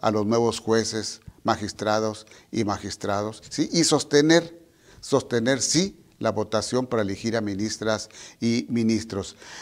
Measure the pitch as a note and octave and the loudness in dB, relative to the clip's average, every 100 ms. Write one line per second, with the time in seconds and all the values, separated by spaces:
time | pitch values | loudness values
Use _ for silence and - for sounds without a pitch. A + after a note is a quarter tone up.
0 | A2 G#2+ G#2 A#2 A#2 A2 - A2+ G#2+ A2 | 0 2 2 2 2 0 0 0 0 -4
1 | G#2 - - - A2 G#2 G2+ - G#2 G#2+ | -6 -10 -18 -8 -2 0 -2 -4 0 0
2 | A2 G#2+ - - - - G#2 F#2+ G2+ - | 0 -4 -12 -20 -8 -4 -2 -2 -6 -8
3 | G2+ G2+ G#2+ A2 - - D#3+ E3+ D3+ D3 | -4 -2 -4 -8 -10 -6 -2 2 4 2
4 | - D3 D3+ E3 E3+ - - _ _ - | 4 4 8 6 4 -8 -20 _ _ -18
5 | - C3+ - A#2+ A2+ C3+ - D3+ F#3+ - | 0 0 2 0 2 2 2 2 0 -4
6 | _ - A2 G#2 G#2 A2 - B2 B2+ A#2 | _ -4 -2 -2 0 0 0 -2 0 0
7 | G2 G2 A#2 A2+ G#2 G2 G#2+ - G#2+ G#2+ | -2 -2 -2 -2 -2 -4 -4 -4 -2 -2
8 | - - - - A#2 A#2 - A#2+ A2+ A2 | -4 -16 -20 -4 0 0 0 0 2 2
9 | - F#2+ F#2+ - - - | -2 -8 -8 -12 -18 -18